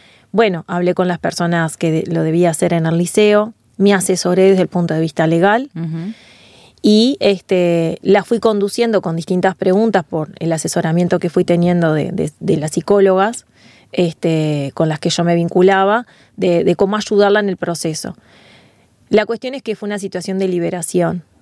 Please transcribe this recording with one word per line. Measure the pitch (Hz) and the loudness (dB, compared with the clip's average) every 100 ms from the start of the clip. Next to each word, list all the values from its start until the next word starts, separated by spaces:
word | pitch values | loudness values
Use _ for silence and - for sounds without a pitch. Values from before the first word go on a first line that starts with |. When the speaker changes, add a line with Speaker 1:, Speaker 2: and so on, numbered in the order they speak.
| _ _ _ | _ _ _
Speaker 1:
Bueno, | 196 220 170 - | 0 0 0 -4
hablé | 175 180 | -2 0
con | 180 180 | 0 -2
las | 170 | -2
personas | 170 - 170 170 160 - | -4 -2 -2 0 -2 -2
que | 165 | -2
de-, | 160 - | -2 -2
lo | 165 | -2
debía | 160 165 175 | 0 2 2
hacer | 156 180 | 0 0
en | 170 160 | 0 0
el | 170 | 0
liceo, | 175 - 208 208 220 - _ - | 0 2 4 4 0 -8 _ 0
me | 196 | 2
asesoré | 196 196 185 175 180 185 | 4 2 0 0 4 4
desde | 185 | 4
el | 175 | 2
punto | 180 170 | 0 -2
de | 160 | 0
vista | 160 - 160 | -2 0 2
legal | 170 196 226 277 | 2 2 2 -2
Speaker 2:
Ujú. | 165 165 165 185 - - - - - _ _ | -8 -8 -8 -10 -12 -18 -20 -20 -20 _ _
Speaker 1:
y, | 214 214 247 285 | 2 4 4 2
este, | 202 185 - 185 175 170 165 - | 0 0 0 0 2 2 0 -2
la | - 196 | 2 2
fui | 185 233 | 2 0
conduciendo | 226 208 196 - 233 208 | 0 0 -2 -2 0 0
con | 175 165 | -2 -4
distintas | 160 180 185 - | -2 0 0 0
preguntas | 185 190 226 190 - | 0 2 2 0 -2
por | 165 151 - | -6 -6 -6
el | 165 | -4
asesoramiento | 160 - 175 160 170 175 180 | -4 -4 -2 0 0 0 0
que | 175 | -2
fui | 185 | 0
teniendo | 175 170 175 175 165 | 0 2 2 2 0
de, | 156 131 | 0 -2
de, | - 151 - | -4 -6 -4
de | 156 156 | -2 -2
las | 151 | -2
psicólogas, | 170 - 202 196 185 208 240 - _ _ _ _ | -4 0 4 4 4 0 -4 -16 _ _ _ _
este, | - 170 - 170 160 151 147 139 | -2 -2 -2 -2 0 0 -2 -4
con | - 160 | -2 -2
las | 151 | -2
que | 175 | -4
yo | - | -2
me | 170 | 0
vinculaba, | 170 170 185 190 190 196 226 240 _ _ - | 0 0 2 4 4 2 0 -4 _ _ -4
de, | 185 170 | 0 2
de | 165 170 | 2 2
cómo | 196 214 | 0 -2
ayudarla | - 208 202 208 | 0 2 4 2
en | 202 | 0
el | 185 | -4
proceso. | 180 165 165 156 - - _ _ _ - _ _ _ _ - | -6 -6 -6 -6 -10 -14 _ _ _ -20 _ _ _ _ -2
La | 208 208 | 0 0
cuestión | 233 254 | -6 -10
es | 269 | -10
que | 226 | -10
fue | 202 202 | -10 -8
una | 208 | -8
situación | 190 180 185 190 | -8 -10 -8 -6
de | 190 | -4
liberación | 180 170 180 170 180 165 175 - _ | -4 -4 -6 -6 -4 -4 -6 -12 _